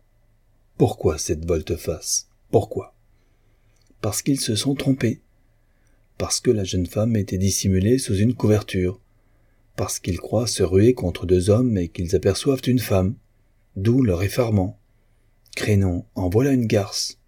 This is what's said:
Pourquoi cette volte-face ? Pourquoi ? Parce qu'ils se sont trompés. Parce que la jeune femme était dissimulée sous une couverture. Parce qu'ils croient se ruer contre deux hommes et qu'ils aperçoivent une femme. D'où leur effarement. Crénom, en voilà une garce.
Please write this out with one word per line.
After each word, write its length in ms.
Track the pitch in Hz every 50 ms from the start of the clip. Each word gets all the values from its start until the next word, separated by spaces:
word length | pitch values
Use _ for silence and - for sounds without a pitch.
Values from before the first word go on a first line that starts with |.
| _ _ _ _ _ _ _ _ _ _ _ _ _ _ _
Pourquoi 400 | - 143 110 - - - 95 76
cette 280 | 76 - - 90 78 82
volte-face ? 840 | 85 87 80 78 - 87 80 - - 80 - - - - - - _ _ _ _ _
Pourquoi ? 460 | - 113 104 - - - - - _ _ _ _ _ _ _ _ _ _ _ _ _ _ _ _ _ _ _ _ _ _
Parce 220 | - 107 101 -
qu'ils 180 | - - 139 135
se 160 | - - 110
sont 180 | 101 - 135 143
trompés. 460 | 131 - 139 131 131 - 110 - - _ _ _ _ _ _ _ _ _ _ _ _ _ _ _ _ _ _ _
Parce 220 | _ 92 - - -
que 100 | - 131
la 140 | 117 107 95
jeune 240 | 90 - 92 87
femme 280 | 87 - 104 107 120 113
était 220 | 107 98 - 104
dissimulée 600 | 90 95 98 92 - - 104 95 92 95 107 127
sous 180 | 135 - - 104
une 180 | 95 107 123 120
couverture. 680 | - - 107 107 101 - - - 95 90 90 92 - _ _ _ _ _ _ _ _ _ _ _ _ _ _ _
Parce 240 | - 104 - - -
qu'ils 200 | - - 87 82
croient 280 | - - - 107 120
se 160 | 107 - - 98
ruer 300 | 82 92 95 101 123 127
contre 320 | - - 87 85 - -
deux 240 | 87 90 90 90 98
hommes 280 | 101 117 127 123 110
et 100 | 92 85
qu'ils 280 | 82 - - 90 82 95
aperçoivent 460 | 92 - 101 92 - - 143 135 131 -
une 140 | 131 123 127
femme. 360 | 110 - 104 95 92 95 - - _ _ _ _ _ _ _ _ _ _ _
D'où 260 | 95 95 113 120 135
leur 220 | 131 107 87 85 95
effarement. 560 | 101 - - 123 113 110 98 90 104 - - _ _ _ _ _ _ _ _ _ _ _ _ _ _ -
Crénom, 500 | - - - 107 101 98 95 87 90 - - _
en 140 | - 95 90
voilà 220 | 87 110 135 143
une 160 | 135 127 117
garce. 520 | 107 117 104 98 - - - - - - - _